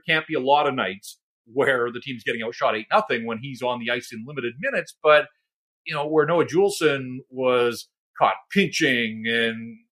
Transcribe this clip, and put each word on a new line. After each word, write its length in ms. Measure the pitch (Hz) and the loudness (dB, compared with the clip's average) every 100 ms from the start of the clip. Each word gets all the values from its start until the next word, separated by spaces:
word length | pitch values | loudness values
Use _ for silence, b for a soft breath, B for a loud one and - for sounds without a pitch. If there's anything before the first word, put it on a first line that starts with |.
| - | 0
can't 200 | 160 156 | 0 0
be 80 | |
a 60 | 156 | -2
lot 260 | 131 147 147 | 4 4 4
of 80 | |
nights 440 | 131 98 98 - - _ _ _ | 0 -2 -4 -14 -20 _ _ _
where 380 | 117 131 127 120 | 0 2 2 0
the 80 | 117 | -4
team's 240 | 139 123 | -10 -10
getting 180 | 120 117 | -6 -4
outshot 340 | 113 120 135 110 | -6 -2 0 0
eight 100 | 113 | 2
nothing 320 | 202 - 123 | 0 2 -4
when 140 | 113 113 | -4 -6
he's 240 | 139 123 | -8 -6
on 160 | 123 120 | -4 -4
the 120 | 117 | -2
ice 200 | 123 - | -4 -6
in 120 | 113 117 | -14 -12
limited 280 | 147 120 120 | -8 -8 -6
minutes, 360 | 254 226 165 - | -6 -6 -8 -2
but, 260 | 151 151 147 _ _ _ _ _ - | 4 4 4 _ _ _ _ _ -8
you 80 | |
know, 100 | 156 151 | -6 0
where 200 | 156 147 | 2 2
Noah 180 | 170 | 2
Juulsen 760 | 156 156 196 196 156 139 127 127 - | 2 2 2 2 0 0 -4 -10 -12
was 580 | 131 131 123 120 113 - _ _ - | -2 2 4 2 -2 -10 _ _ 0
caught 160 | 123 95 - | 2 0 -2
pinching 720 | 196 185 - 151 123 113 110 113 | 0 0 2 0 2 -2 -4 -2
and, 480 | 117 113 113 117 113 _ | 0 0 -2 -12 -16 _